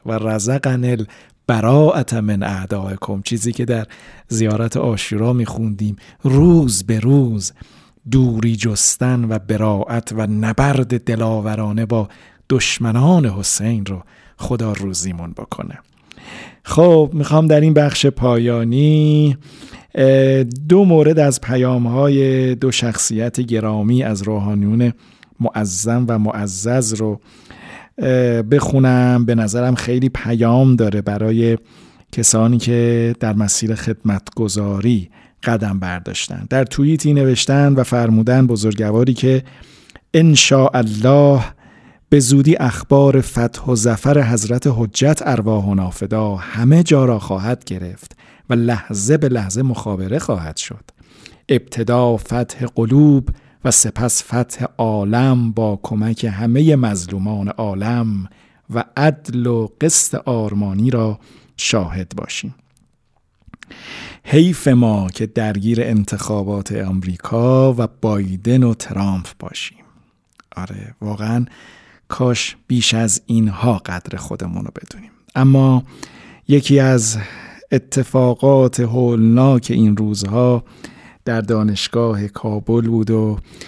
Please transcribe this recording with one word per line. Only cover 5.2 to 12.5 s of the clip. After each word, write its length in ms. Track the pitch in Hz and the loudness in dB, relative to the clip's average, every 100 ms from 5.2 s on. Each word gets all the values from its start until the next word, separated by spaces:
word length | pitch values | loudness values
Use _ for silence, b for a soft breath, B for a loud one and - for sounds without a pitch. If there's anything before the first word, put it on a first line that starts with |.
| 117 | 0
می‌خوندیم، 600 | 123 110 - 113 101 104 101 B B | 0 -2 -4 -6 -4 -6 -6 B B
روز 600 | 135 135 175 170 131 98 | 0 4 6 6 2 -2
به 160 | 95 110 | -2 -2
روز 540 | 120 143 123 104 - - b b b b - | 2 2 2 -2 -6 -14 b b b b -2
دوری 440 | 131 127 113 113 | 2 2 0 -2
جستن 680 | 110 113 101 - - 127 123 113 | -2 -2 -2 -2 0 -2 0 -2
و 100 | 107 98 | -4 -2
براءت 640 | 107 107 98 - 117 - 110 | -2 0 0 -2 -6 -6 -4
و 100 | 107 | -2
نبرد 760 | 107 110 110 143 131 113 120 | -2 -2 0 0 0 -2 -4
دلاورانه 840 | - 113 113 110 104 107 104 107 | -4 -2 -2 -2 -4 -4 -4 -2
با 240 | 110 117 101 b b b | -2 -2 -2 b b b
دشمنان 760 | - | -2